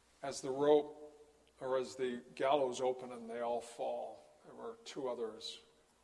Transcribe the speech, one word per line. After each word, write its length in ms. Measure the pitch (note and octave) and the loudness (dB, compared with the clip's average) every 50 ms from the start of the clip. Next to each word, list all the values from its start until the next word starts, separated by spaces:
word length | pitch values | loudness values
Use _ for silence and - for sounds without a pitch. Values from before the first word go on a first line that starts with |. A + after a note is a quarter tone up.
| _ _ _ - - | _ _ _ -10 -8
as 180 | C#3 C3+ - | -8 -6 -6
the 80 | - C3+ | -4 -2
rope, 500 | C3 C#3 C#3+ D3 D3+ D3 - - - - - - - - - - - _ _ _ _ - | 0 4 6 8 8 8 6 2 -6 -14 -16 -18 -18 -20 -20 -20 -20 _ _ _ _ -8
or 160 | C3+ B2+ C3 | -2 2 2
as 180 | C3 B2+ A2+ - | 2 2 0 -4
the 240 | - C3 B2+ A#2+ A#2+ - - - | -2 -2 -2 -2 -4 -8 -10 -4
gallows 460 | - C#3 C3+ D3 D3 C3+ B2+ B2 B2+ | 0 4 6 6 6 4 4 2 2
open 300 | C3 B2+ B2+ B2+ B2+ B2 B2 | 2 2 2 0 -4 -10 -10
and 160 | A#2 A2+ A2+ | -10 -10 -8
they 120 | A#2 A#2+ | -4 -2
all 200 | A#2+ A#2 A#2+ A#2 | -2 0 -2 -2
fall, 640 | - - - - C3 A#2+ A#2+ A#2+ A#2+ A#2 - - - - - - - | -4 -6 -8 -4 -2 -2 -2 -2 -4 -6 -10 -14 -18 -20 -20 -20 -20
there 100 | D3+ C3 | -20 -14
were 220 | A#2+ A#2+ A#2 A2+ - - | -12 -10 -10 -10 -12 -14
two 240 | - - D3 C3+ | -12 -8 -4 -4
others 520 | B2 A#2+ A#2 A#2 G#2+ G#2+ A2 - - - - - _ _ _ _ _ _ _ | -2 -2 -2 -4 -6 -6 -8 -10 -10 -10 -12 -16 _ _ _ _ _ _ _